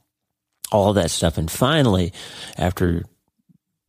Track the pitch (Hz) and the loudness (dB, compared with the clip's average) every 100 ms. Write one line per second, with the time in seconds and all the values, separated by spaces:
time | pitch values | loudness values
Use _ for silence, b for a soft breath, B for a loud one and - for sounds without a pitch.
0 | _ _ _ _ _ _ - 107 98 101 | _ _ _ _ _ _ -2 2 4 2
1 | 82 - 82 - 80 - 127 156 127 92 | 0 0 -2 0 -4 0 2 4 4 2
2 | 87 - B B B B 87 - 90 85 | 0 -6 B B B B -2 0 0 0
3 | 92 _ _ _ _ _ _ _ | -6 _ _ _ _ _ _ _